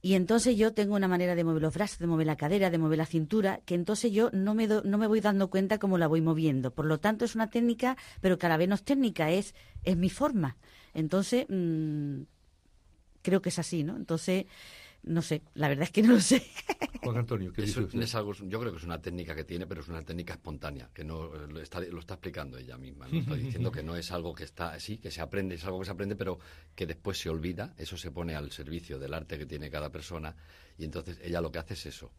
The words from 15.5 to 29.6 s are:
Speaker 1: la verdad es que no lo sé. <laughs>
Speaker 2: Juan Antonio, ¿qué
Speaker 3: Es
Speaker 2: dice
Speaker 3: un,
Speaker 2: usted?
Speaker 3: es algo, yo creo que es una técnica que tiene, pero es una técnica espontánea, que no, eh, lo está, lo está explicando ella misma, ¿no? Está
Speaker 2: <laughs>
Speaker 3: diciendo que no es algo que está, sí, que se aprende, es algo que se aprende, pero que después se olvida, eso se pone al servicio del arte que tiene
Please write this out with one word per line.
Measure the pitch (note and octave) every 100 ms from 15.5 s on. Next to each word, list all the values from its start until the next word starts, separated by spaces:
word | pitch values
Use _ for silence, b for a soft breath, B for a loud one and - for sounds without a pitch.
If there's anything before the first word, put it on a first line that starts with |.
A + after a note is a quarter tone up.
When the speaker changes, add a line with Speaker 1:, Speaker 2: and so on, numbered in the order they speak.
Speaker 1:
la | - D3
verdad | C#3
es | C#3+
que | -
no | A3
lo | A#3
sé. | F3+ B3+ - - -
<laughs> | - D4 -
Speaker 2:
Juan | B2 A#2
Antonio, | A#2 A2 F2+
¿qué | F2
Speaker 3:
Es | G#2
Speaker 2:
dice | G2+
Speaker 3:
un, | G2+
Speaker 2:
usted? | A#2+
Speaker 3:
es | A2 A#2
algo, | G#2
yo | G2 G2 A2
creo | A#2+
que | E2
es |
una | E2+ D#2+
técnica | F2+ F2 E2
que | D#2
tiene, | D#2 F2 E2+
pero | E2
es | E2
una | E2
técnica | D#2 E2+ E2+
espontánea, | E2 - D2 D2+ C#2 A#1+
que | -
no, | D2+ D#2+ D#2+
eh, | D2+ D2
lo | D#2
está, | D2 F2+
lo | F2 F2
está | -
explicando | F#2+ F#2 E2+ C#2+ B1+
ella | B1+ B1
misma, | C2 - C3
¿no? | D#3+
Está | -
Speaker 2:
<laughs> | D3
Speaker 3:
diciendo | C3 A#2+ -
que | -
no | D#2 E2+
es | E2+
algo | F2 E2+
que | E2
está, | - - E2+ D#2
sí, | - G#2+
que | F#2+
se | D#2+
aprende, | D#2+ G2 F#2+
es | E2+
algo | F2+ F#2
que | F#2+
se |
aprende, | F#2 G2 G2+
pero | F#2 F2 B B B
que | - F2
después | E2 - F#2
se | E2+
olvida, | D#2+ E2+ E2+ G#2+ -
eso | D#2 E2
se | F2
pone | C#2 E2+
al | D#2 C#2+
servicio | - C#2 E2+ E2 C2+
del | C2+
arte | D#2 D#2+ D2+
que | D2
tiene | D2+